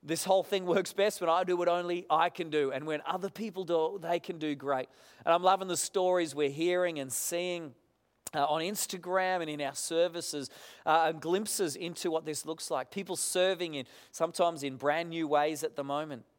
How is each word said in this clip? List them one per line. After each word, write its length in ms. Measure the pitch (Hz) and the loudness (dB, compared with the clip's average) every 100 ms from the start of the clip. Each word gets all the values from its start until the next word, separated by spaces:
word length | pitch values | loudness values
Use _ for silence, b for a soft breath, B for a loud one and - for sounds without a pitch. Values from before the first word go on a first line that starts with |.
| 151 | -4
this 180 | 160 | -4
whole 180 | - 190 | 4 2
thing 240 | - 196 180 | 4 -2 2
works 260 | 185 180 | 2 2
best 300 | - 202 - | 2 2 2
when 80 | 170 | 2
I 140 | 170 | 2
do 120 | 185 180 | 4 2
what 100 | 175 | 4
only 380 | 175 175 175 175 | 2 0 -4 2
I 180 | 156 175 | 4 4
can 220 | - 165 | 0 -2
do, 200 | 151 139 | 0 0
and 140 | 135 151 | -2 -4
when 140 | 151 147 | -6 -4
other 240 | 180 190 | -4 -4
people 340 | - 220 180 | -6 -8 -6
do, 340 | 175 170 160 202 | 0 2 0 -2
they 180 | 165 170 | -2 -2
can 180 | - 170 | -2 -6
do 160 | 151 | -4
great. 340 | 143 135 135 131 B B B | -4 -2 -2 -2 B B B
And 80 | - | 4
I'm 100 | 170 | 6
loving 240 | 180 185 190 | 6 4 2
the 120 | 170 | -2
stories 560 | - 196 185 180 165 | 0 2 4 4 2
we're 160 | 139 143 | 0 -2
hearing 480 | 143 170 180 180 156 | 0 0 2 0 -2
and 120 | 135 | -6
seeing, 640 | - - 170 180 175 156 123 _ _ _ _ - | -4 -2 -2 -2 -4 -8 -16 _ _ _ _ -8
uh, 100 | 156 | 0
on 160 | 143 156 | 2 2
Instagram 800 | 170 202 - 190 180 185 185 185 | 0 -2 -4 -6 0 2 2 0
and 80 | 160 | -2
in 140 | 147 | -4
our 120 | 139 | -4
services, 760 | 139 - 165 175 170 156 147 139 B B B | -4 -2 2 2 0 -6 -6 -8 B B B
uh, 220 | - 160 160 | 2 4 4
and 140 | 160 | 0
glimpses 520 | 151 185 214 - 180 | 0 0 0 -2 -2
into 360 | 135 170 170 180 | -2 -8 -4 -2
what 160 | 160 156 | -2 -2
this 180 | 147 | -8
looks 260 | 151 160 - | -6 -8 -4
like. 200 | 151 131 | -4 -4
People 260 | 196 190 175 | -8 -6 -4
serving 580 | - 185 185 180 175 | -2 2 4 2 -2
in, 120 | 147 123 B B | -6 -10 B B
sometimes 500 | - 165 - 170 165 | -4 -2 2 0 2
in 140 | 139 131 | -6 -2
brand 320 | 139 156 170 | 0 0 -2
new 180 | 165 156 | -4 2
ways 380 | 147 151 156 | 4 2 0
at 100 | 156 | -4
the 100 | - | -6
moment. 400 | 139 143 156 131 - | -4 -4 -4 -10 -14